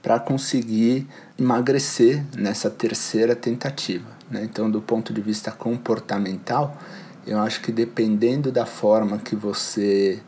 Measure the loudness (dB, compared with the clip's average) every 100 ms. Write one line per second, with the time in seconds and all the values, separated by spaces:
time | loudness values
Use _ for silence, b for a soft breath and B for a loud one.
0 | 2 0 2 -2 0 -2 0 4 4 2
1 | -2 B B 0 2 2 2 2 0 6
2 | 6 6 -2 -2 -2 0 -2 -2 -2 -2
3 | -2 2 2 2 0 -2 -4 -6 -6 -6
4 | -8 -20 -10 -8 -6 -2 0 0 0 -2
5 | -2 -4 -2 -4 -6 -6 -4 -4 -2 -2
6 | -2 -4 -2 -4 -2 -2 -2 -6 B B
7 | B B -4 -2 -2 -2 -4 -2 -2 0
8 | 2 4 2 2 0 0 -2 0 4 4
9 | 4 -2 -4 -4 -4 -4 -4 0 2 4
10 | 2 0